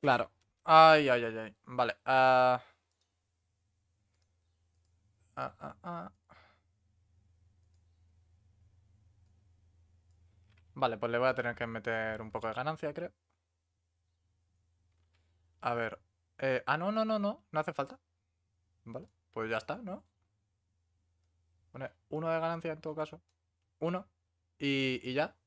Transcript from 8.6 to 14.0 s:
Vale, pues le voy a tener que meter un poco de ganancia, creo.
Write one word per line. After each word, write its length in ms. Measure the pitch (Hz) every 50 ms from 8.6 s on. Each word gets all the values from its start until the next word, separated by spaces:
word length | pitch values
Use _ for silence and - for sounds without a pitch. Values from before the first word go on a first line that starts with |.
| - _ _ _ _ _ _ _ _ _ _ _ _ _ _ _ _ _ _ _ _ _ _ _ - _ _ - _ _ - _ _ - _ _ _ _ - - _ _ -
Vale, 220 | - 135 123 113 107
pues 140 | 120 117
le 60 | 117 120
voy 100 | 123 131
a 60 | 127
tener 220 | 127 120 120 117
que 100 | - 120
meter 560 | 117 113 110 101 120 113 110 110 110 110 110
un 80 | 113 110
poco 160 | - - 113 113
de 60 | 110
ganancia, 400 | 117 131 151 160 156 - 151 147
creo. 180 | 156 170 180 _ _ _ _ _ _ _ _ _ _ _ _ _ _ _ _ _ _